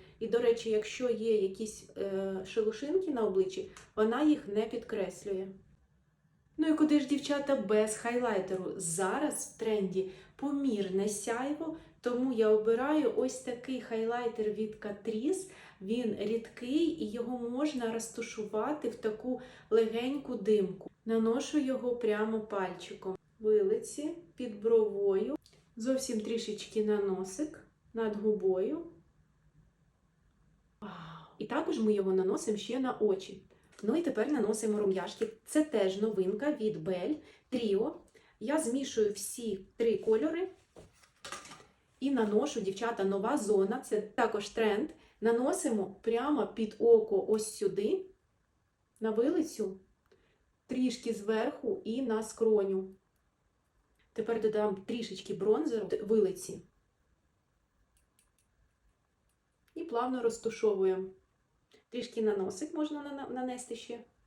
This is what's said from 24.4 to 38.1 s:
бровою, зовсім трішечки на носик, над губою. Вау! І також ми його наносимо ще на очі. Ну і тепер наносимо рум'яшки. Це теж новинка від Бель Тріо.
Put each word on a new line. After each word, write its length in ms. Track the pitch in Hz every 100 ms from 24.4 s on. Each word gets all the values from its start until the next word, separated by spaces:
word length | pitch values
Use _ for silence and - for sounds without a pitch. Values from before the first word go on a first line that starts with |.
| 233 208
бровою, 760 | 220 226 208 196 202 196 233 302 - - _ -
зовсім 440 | 233 262 - 220
трішечки 640 | 214 226 - 208 - 220 214
на 120 | 208
носик, 720 | 196 185 190 - 302 - - _ _
над 220 | 226 220 202
губою. 720 | 214 190 185 185 226 320 330 - _ _ _ _ _ _ _ _ _ _ _ _ _ _ _ _ _ _
Вау! 80 | 196 175 160 160 - -
І 80 | 214
також 340 | 269 - 311
ми 140 | 214
його 200 | 202 190
наносимо 440 | 190 190 208 - 208
ще 220 | - 254
на 180 | 254 -
очі. 440 | 208 190 - 196 - - _ -
Ну 120 | 208 311
і 60 |
тепер 300 | 339 214 254
наносимо 480 | 285 202 226 220 208
рум'яшки. 480 | 202 185 185 - 214 - -
Це 180 | 302
теж 380 | 302 220 190 190
новинка 500 | 220 190 185 214 294
від 320 | - 214 165
Бель 320 | 160 180 214 302 - - -
Тріо. 460 | 247 220 196 262 339 -